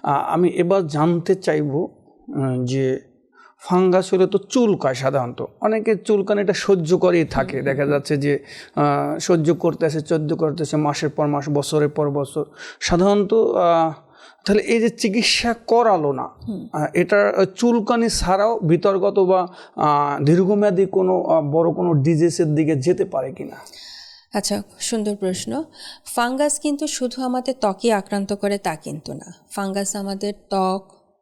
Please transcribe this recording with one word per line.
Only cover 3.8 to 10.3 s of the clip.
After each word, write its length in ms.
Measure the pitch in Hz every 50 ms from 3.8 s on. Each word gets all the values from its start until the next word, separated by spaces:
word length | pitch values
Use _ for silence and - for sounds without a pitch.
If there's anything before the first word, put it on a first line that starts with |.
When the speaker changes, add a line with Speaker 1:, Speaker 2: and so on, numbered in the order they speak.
| 185 185 180 185 185 185 -
Speaker 1:
হলে 120 | 185 185
তো 120 | 180 202 190
চুলকায় 560 | - - - 254 240 214 190 139 - 135 131
সাধারণত, 500 | 123 131 135 139 135 123 120 120 - - - _ _
অনেকে 360 | - 214 220 226 214 - -
চুলকানিটা 560 | 180 - - 214 202 190 208 208 202 202 180
সহ্য 460 | 185 - - - 196 185 160 151 185 170
করেই 260 | - 180 175 170 156
থাকে। 320 | - - 139 135 127 135
Speaker 2:
হুম, 100 | 131 131
হুম, 60 | 139
Speaker 1:
দেখা 100 | 135 135
Speaker 2:
হুম। 100 | 143 143
Speaker 1:
যাচ্ছে 240 | 147 143 135 - 151
যে, 220 | 143 139 143 143 139 - - - - - - _
আহ, 440 | - 147 147 143 143 143 143 156 165
সহ্য 360 | - - 180 165 151 160 170
করতেছে, 460 | - - 165 151 - 165 156 147 160
সহ্য 360 | 151 - 170 160 156 147